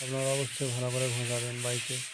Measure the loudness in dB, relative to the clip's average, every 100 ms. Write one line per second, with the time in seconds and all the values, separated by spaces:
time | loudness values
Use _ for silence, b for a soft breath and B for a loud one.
0 | -2 0 2 2 2 0 0 0 0 2
1 | 2 0 0 0 -2 -2 0 0 0 -2
2 | -2